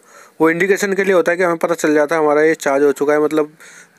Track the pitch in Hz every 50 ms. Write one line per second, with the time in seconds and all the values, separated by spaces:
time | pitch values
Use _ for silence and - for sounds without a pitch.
0 | - _ - - - - _ - 160 160 165 170 190 190 196 180 208 196 196 185
1 | 196 185 190 175 165 175 175 175 190 175 170 165 - 170 170 - - 156 151 151
2 | 151 147 170 160 151 151 147 147 151 160 160 - - 147 139 139 147 143 135 -
3 | 143 143 147 151 151 147 156 156 151 151 156 - - - - - - _ _